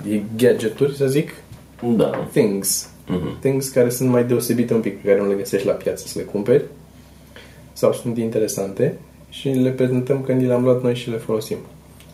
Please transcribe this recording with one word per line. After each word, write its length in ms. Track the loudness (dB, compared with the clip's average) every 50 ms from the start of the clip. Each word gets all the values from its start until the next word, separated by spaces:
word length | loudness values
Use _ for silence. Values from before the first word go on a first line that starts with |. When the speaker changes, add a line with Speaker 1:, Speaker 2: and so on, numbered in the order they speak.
| -6 -4 -2
Speaker 1:
e 80 | -2 -2 -4 -2 4
gadgeturi, 580 | 4 4 4 4 0 -4 0 0 0 0 0
să 120 | 0 0 0
zic. 220 | 2 0 0 -2 -6 -18 -20 -20 -20 -20 -20 -20 -14 -6 -2 0 2
Speaker 2:
Da. 320 | 4 2 2 0 -4 -6 -2
Speaker 1:
Things. 580 | 2 2 2 2 2 -2 -2 -2 -4 -4 -6 -10 -16 -16 -10 -6
Speaker 2:
Mhm. 320 | -4 -4 -4 -4 -6 -2
Speaker 1:
Things 280 | -2 0 0 0 -2 -2
care 200 | 2 2 2 2
sunt 200 | 2 0 2 2
mai 140 | 4 4 4
deosebite 500 | 2 2 0 2 2 0 0 2 2 2
un 60 | 0
pic, 200 | 0 -2 -4 -2
pe 60 | 2 4
care 140 | 4 4
nu 60 | 4 2
le 80 | 0
găsești 320 | 0 -2 -2 -2 0 0 0
la 60 | -2
piață 340 | 0 -2 -4 -4 -4 -8 -10
să 120 | -10 -10
le 40 | -8
cumperi. 380 | -6 -6 -4 2 4 4 2 2 0 -14 -20 -20 -20 -20 -20 -20 -20 -20 -20 -20 -20 -20 -20 -20 -20 -20 -20 -20 -18 -6
Sau 200 | 2 2 2 2
sunt 240 | 2 -4 -4 -4 -2
interesante 800 | -2 -2 0 0 0 0 -2 -4 -4 -4 -2 0 0 0 -2 -4 -12 -20 -20 -20 -20 -20
și 180 | -14 -8 -4 -2
le 200 | 0 2 2 2
prezentăm 500 | 2 0 0 0 0 0 0 0 -2 -2
când 240 | 0 0 0 2 2
le-am 180 | 2 2 2 4
luat 180 | 2 2 2 2
noi 120 | 0 -2
și 140 | -2 -4 -6
le 80 | -6 -6
folosim. 400 | -4 -2 -2 -2 -2 -4 -8 -8 -10 -14 -20 -20 -20 -20 -20 -20 -20 -20